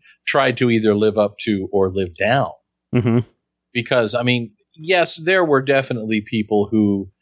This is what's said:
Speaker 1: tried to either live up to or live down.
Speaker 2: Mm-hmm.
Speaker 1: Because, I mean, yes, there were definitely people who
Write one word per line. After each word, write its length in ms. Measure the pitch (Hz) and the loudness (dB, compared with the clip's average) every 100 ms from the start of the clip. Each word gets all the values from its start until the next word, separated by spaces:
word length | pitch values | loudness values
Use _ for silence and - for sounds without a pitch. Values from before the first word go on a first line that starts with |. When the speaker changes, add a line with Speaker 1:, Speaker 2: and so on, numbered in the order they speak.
| _ _ - | _ _ -2
Speaker 1:
tried 300 | 147 135 120 | 0 2 2
to 120 | 123 | 2
either 240 | 113 107 | 2 2
live 240 | 104 107 107 | 2 2 2
up 180 | 104 - - | -2 -2 -4
to 220 | 98 95 | -4 -2
or 180 | 101 95 | 0 0
live 240 | 98 90 | -2 -6
down. 360 | 85 101 135 90 73 _ _ - | -4 -2 0 -2 -8 _ _ -4
Speaker 2:
Mm-hmm. 240 | 123 117 117 117 _ _ _ _ | 0 2 0 -2 _ _ _ _
Speaker 1:
Because, 420 | 123 120 127 110 | -8 0 0 0
I 80 | 120 | -2
mean, 300 | 120 123 113 _ _ | 0 0 -2 _ _
yes, 420 | 165 160 180 165 - | -12 -2 0 0 -2
there 200 | 160 190 | 0 2
were 180 | 160 135 | 2 2
definitely 580 | 135 135 131 120 110 110 | 2 0 0 -6 -2 -4
people 440 | 107 110 107 107 101 | -2 -4 0 0 0
who 400 | 110 104 101 95 _ | 2 2 0 -6 _